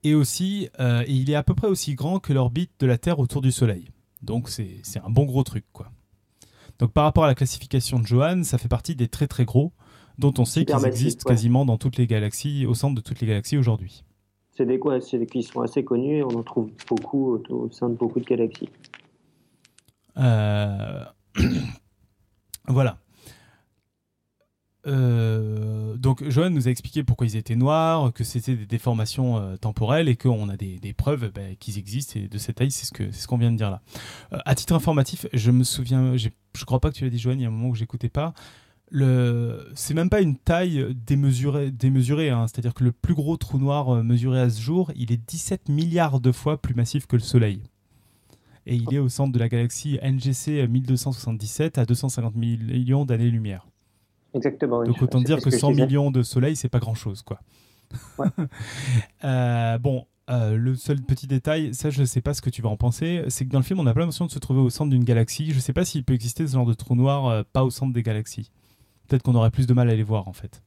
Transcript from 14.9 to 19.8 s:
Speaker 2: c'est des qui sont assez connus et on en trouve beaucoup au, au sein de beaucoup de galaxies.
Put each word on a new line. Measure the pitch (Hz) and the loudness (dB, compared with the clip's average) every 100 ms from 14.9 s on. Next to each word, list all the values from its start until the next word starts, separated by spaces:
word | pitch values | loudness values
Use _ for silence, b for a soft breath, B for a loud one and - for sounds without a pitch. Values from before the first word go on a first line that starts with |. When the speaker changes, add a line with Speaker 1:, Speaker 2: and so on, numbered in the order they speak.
| 131 | -2
Speaker 2:
c'est | 127 123 | -2 -4
des | 117 | -2
qui | 127 | -4
sont | 113 120 | -4 -4
assez | 120 - | -2 -2
connus | - 120 139 151 | 0 -2 0 -2
et | |
on | 135 117 | -2 -4
en | |
trouve | 113 - 107 - - | -4 -4 -4 -8 -4
beaucoup | 156 - 139 131 | -4 -2 -2 0
au, | 113 - | -2 -4
au | 123 117 | -6 -6
sein | - 120 | -4 -4
de | |
beaucoup | 117 117 127 | -2 -2 -2
de | |
galaxies. | 120 120 113 - - _ - - _ _ _ _ _ _ _ _ | -2 0 0 -4 -14 _ -20 -20 _ _ _ _ _ _ _ _